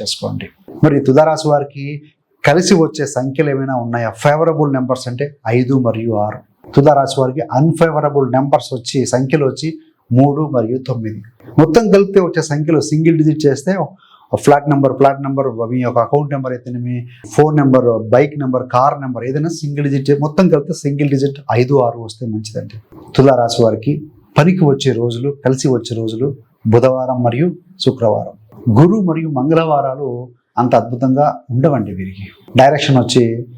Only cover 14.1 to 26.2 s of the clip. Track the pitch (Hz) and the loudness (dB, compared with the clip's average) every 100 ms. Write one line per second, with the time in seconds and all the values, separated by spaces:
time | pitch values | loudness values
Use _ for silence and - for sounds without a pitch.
14.1 | _ - 120 - 143 143 139 135 120 139 | _ -6 0 4 4 2 2 2 4 2
15.1 | 139 139 135 135 113 117 127 123 123 113 | 2 -4 -2 -2 -4 -4 -2 -2 0 0
16.1 | 147 147 139 131 123 127 123 123 123 120 | 0 -2 -6 -6 -8 -10 -8 -6 -8 -10
17.1 | - - - 151 151 135 131 120 110 110 | -16 -6 2 2 4 4 4 2 0 2
18.1 | 120 147 143 131 127 - 127 139 143 131 | 2 2 -2 -4 -4 0 2 2 0 -6
19.1 | 117 120 147 165 - 147 143 143 139 135 | -8 -6 -4 -4 -6 -8 -4 -2 -2 0
20.1 | 139 151 196 185 156 151 156 143 143 143 | 0 0 2 2 2 -2 -6 -4 -2 0
21.1 | 135 139 135 - 113 127 139 120 117 113 | 0 -2 -4 -4 0 2 2 2 -2 -12
22.1 | - 117 107 107 - - - - - - | -12 -8 -8 -8 -12 -14 -16 -20 -20 -6
23.1 | - 135 123 117 - 113 107 143 151 - | 2 4 4 2 2 0 0 -4 -4 -6
24.1 | _ _ - 170 185 147 135 135 113 120 | _ _ 2 2 4 2 2 0 -2 -2
25.1 | 117 139 139 127 131 143 120 - 113 113 | -4 -6 -4 -2 0 0 -2 -4 -6 -6
26.1 | 113 | -4